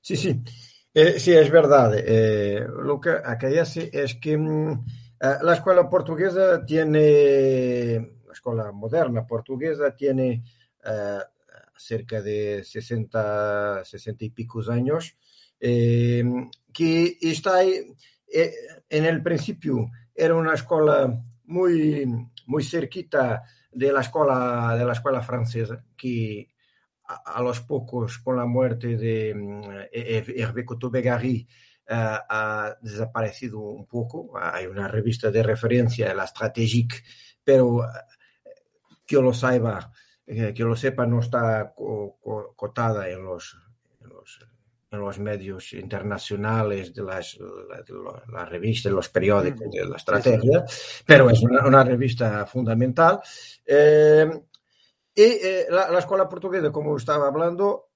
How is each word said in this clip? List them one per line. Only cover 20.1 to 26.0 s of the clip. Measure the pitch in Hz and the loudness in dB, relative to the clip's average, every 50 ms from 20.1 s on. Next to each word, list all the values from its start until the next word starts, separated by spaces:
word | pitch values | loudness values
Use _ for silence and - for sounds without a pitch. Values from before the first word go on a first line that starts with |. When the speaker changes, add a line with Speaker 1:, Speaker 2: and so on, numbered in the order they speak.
| _ | _
Speaker 1:
era | - 160 160 170 | -2 2 2 2
una | 165 165 160 160 | 2 2 0 -2
escuela | 143 - - 175 156 156 151 143 139 139 127 120 117 - - - _ _ | -2 -2 -2 2 4 4 4 4 4 2 2 -2 -4 -8 -12 -20 _ _
muy, | - 165 175 185 180 170 160 156 156 147 147 139 127 117 117 120 - _ - _ | -8 -2 0 2 2 2 2 2 0 0 0 -2 -4 -4 -4 -8 -10 _ -20 _
muy | 123 131 156 - | -6 -4 -4 -4
cerquita | - - 170 139 - - 185 175 _ - 143 127 120 110 - - _ _ _ _ _ | -4 -4 -6 -6 -6 -10 -14 -12 _ -2 0 0 0 -2 -6 -8 _ _ _ _ _
de | _ 123 131 139 139 | _ -2 0 0 2
la | 135 | 0
escuela, | 123 117 - 160 151 139 131 127 123 123 120 120 117 117 117 | -2 -2 -2 0 2 2 2 0 0 -2 -2 -2 -2 0 0
de | 117 123 | 0 0
la | 123 117 | -2 -2
escuela | 117 - 143 131 120 | -2 -2 -2 -2 -2
francesa, | 113 120 120 120 117 117 - 117 113 107 117 120 - _ _ | -4 -6 -6 -4 -4 -4 -4 -6 -6 -6 -8 -14 -16 _ _
que | - | -10